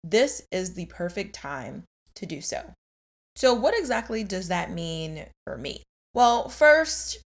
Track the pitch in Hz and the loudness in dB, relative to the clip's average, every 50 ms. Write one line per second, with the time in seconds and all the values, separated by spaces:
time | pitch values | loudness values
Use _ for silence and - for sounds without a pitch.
0 | - 160 190 220 269 285 - - - - - 185 185 185 180 185 175 - - - | -4 2 4 4 4 4 0 -4 -8 -6 -4 -4 -4 -4 -6 -8 -10 -10 -8 -6
1 | 175 175 175 208 190 - - - - 139 143 131 120 110 135 - 175 _ _ _ | -6 -4 -4 -6 -8 -8 -10 -12 -10 -8 -8 -8 -8 -10 -12 -12 -14 _ _ _
2 | _ _ - - 202 165 170 143 - - - - - - - _ _ _ _ _ | _ _ -16 -12 -10 -10 -8 -8 -8 -6 -6 -6 -8 -10 -18 _ _ _ _ _
3 | _ _ _ _ _ _ - - - 254 240 226 220 320 466 453 349 247 233 226 | _ _ _ _ _ _ -4 2 4 4 4 4 4 2 2 2 0 0 -2 -2
4 | 226 - 226 220 214 190 196 185 190 170 180 175 170 - 170 170 165 165 165 160 | -2 -4 -4 -4 -4 -4 -6 -4 -4 -2 -2 -2 -2 -4 -6 -6 -6 -6 -6 -6
5 | 160 160 156 151 - - - _ - - - 127 127 139 - - - _ _ _ | -6 -8 -8 -10 -12 -16 -18 _ -12 -10 -10 -8 -8 -8 -10 -10 -14 _ _ _
6 | _ _ - 240 240 240 240 240 - - - - 302 302 302 320 320 311 - - | _ _ 2 4 4 6 4 2 0 -2 2 6 8 8 8 8 6 2 -2 -6
7 | - - - - - | -6 -6 -8 -10 -12